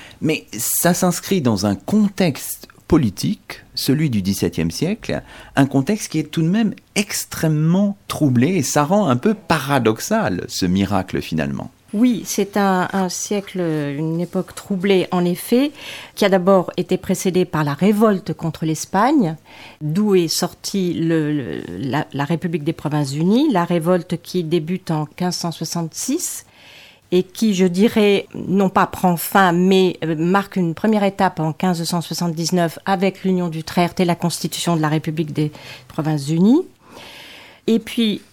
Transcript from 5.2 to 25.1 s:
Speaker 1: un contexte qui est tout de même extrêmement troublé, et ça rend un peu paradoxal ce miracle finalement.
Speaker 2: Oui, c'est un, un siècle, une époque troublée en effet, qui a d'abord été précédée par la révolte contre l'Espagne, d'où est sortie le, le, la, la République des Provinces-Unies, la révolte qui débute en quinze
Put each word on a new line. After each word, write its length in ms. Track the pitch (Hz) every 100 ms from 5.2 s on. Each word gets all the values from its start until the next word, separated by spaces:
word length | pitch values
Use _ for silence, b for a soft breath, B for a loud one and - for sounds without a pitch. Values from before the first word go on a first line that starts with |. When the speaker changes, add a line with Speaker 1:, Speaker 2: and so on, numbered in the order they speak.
| - B B
Speaker 1:
un 120 | - 139
contexte 460 | 139 131 214 -
qui 60 | 160
est 120 | 151
tout 120 | -
de 60 | 160
même 260 | 208 214 - _
extrêmement 1000 | 196 208 - - - 160 151 160 185 202 202 -
troublé, 420 | - 147 123 139
et 140 | 190
ça 220 | 131 147
rend 240 | 147 202 180
un 80 | 120
peu 160 | 214
paradoxal 1120 | 214 - 160 139 139 110 113 - 220 151 90 -
ce 200 | - 92
miracle 560 | 92 95 101 90 71
finalement. 480 | - 78 69 65 50 _ _
Speaker 2:
Oui, 300 | 208 247 190 180
c'est 300 | - 202 214
un, 320 | 196 185 180
un 160 | 196 185
siècle, 520 | - - 202 196 185
une 600 | 170 156 143 143 160 165
époque 340 | 175 190 175
troublée 520 | - - 196 196 190 -
en 120 | 180
effet, 460 | 175 175 - 240 294 B B B B
qui 100 | -
a 40 | 202
d'abord 420 | 190 180 190 170 -
été 200 | 170 185
précédée 480 | - 185 196 180
par 200 | 175 156
la 100 | 147
révolte 600 | 143 190 208 220 190 -
contre 320 | 156 165 - 160
l'Espagne, 680 | 156 - 190 240 302 170 160 B B B B
d'où 340 | 151 170 214
est 140 | 190 160
sortie 640 | - 175 - - 196 180
le, 380 | 156 165 160 151
le, 300 | 147 107 64 - 87
la, 280 | 131 131 -
la 120 | 135
République 400 | 143 170 180 165
des 80 | 147
Provinces-Unies, 800 | 156 151 151 139 143 175 233 311
la 120 | 190
révolte 560 | 170 175 160 185 165 165
qui 220 | - 180
débute 460 | 160 170 156 185 -
en 160 | 156
quinze 300 | 147